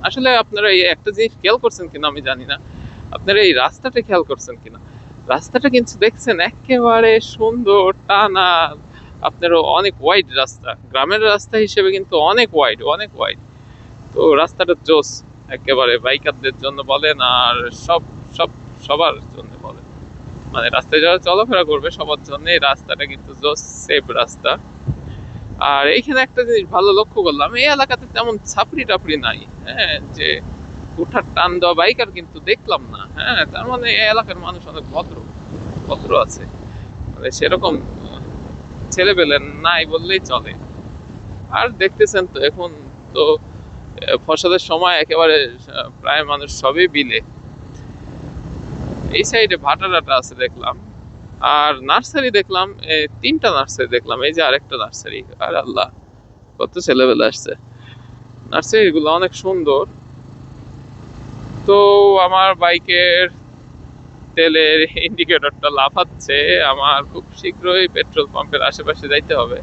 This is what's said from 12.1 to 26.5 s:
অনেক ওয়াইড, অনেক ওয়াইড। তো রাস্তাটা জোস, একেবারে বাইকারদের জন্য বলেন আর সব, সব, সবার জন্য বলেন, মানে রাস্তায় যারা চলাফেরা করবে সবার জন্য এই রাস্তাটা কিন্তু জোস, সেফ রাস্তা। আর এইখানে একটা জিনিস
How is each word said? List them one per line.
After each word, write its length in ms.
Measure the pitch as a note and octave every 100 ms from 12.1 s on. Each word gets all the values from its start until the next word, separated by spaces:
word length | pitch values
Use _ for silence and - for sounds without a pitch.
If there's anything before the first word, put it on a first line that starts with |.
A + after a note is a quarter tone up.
| E3 D3+
অনেক 180 | A3 A#3 D#3+
ওয়াইড, 220 | C3 - A#2+ E3
অনেক 140 | G#3 C3
ওয়াইড। 220 | G#2 - - - - - - - -
তো 60 | - D#3 C#3+
রাস্তাটা 320 | E3 - F3+ E3+ -
জোস, 220 | D#3 - - - - - C3
একেবারে 380 | - C3 B2+ A#2+ A#2+
বাইকারদের 500 | C#3 D3+ C3 C3+ C3
জন্য 160 | C3+ C#3 C3
বলেন 260 | C#3 D3+ C#3+ B2+ B2
আর 160 | B2 A#2+ A#2+ A2 -
সব, 160 | E3+ - - - -
সব, 120 | E3 - - - -
সবার 280 | D3 E3 - -
জন্য 180 | - A#2 B2+ A2
বলেন, 200 | A2+ - - - - - - -
মানে 140 | - A#2 B2+
রাস্তায় 240 | - D#3+
যারা 140 | E3 F3+ F3
চলাফেরা 360 | F#3 A3+ G3 D#3
করবে 180 | D3+ D3+ E3
সবার 240 | D3+ D#3+ C3
জন্য 160 | C#3+ D#3 E3+
এই 40 | C#3+
রাস্তাটা 340 | C3+ - D#3 C#3+
কিন্তু 200 | C#3 - C3+
জোস, 200 | D3 D3+ - - -
সেফ 200 | D3 A#2+ A#2+
রাস্তা। 320 | A#2 - B2+ D#3+ - - - - - - - - - - C#3
আর 120 | C#3 C#3+ F3
এইখানে 240 | B3+ C4 C4
একটা 140 | -
জিনিস 180 | A#3+